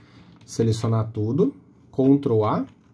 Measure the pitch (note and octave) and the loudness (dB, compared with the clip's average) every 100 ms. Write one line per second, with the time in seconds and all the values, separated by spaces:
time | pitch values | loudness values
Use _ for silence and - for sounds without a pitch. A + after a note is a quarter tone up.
0 | - - - - - - A2+ A2 A2+ A2+ | -20 -20 -20 -20 -10 -2 -2 0 -2 -2
1 | A2 G#2+ G#2+ C#3 B3+ - - _ _ - | -4 -6 -2 0 0 -2 -16 _ _ 0
2 | C3 C#3 C#3 A2 G#2+ C3 C3+ - _ | 4 4 2 0 0 -2 -6 -12 _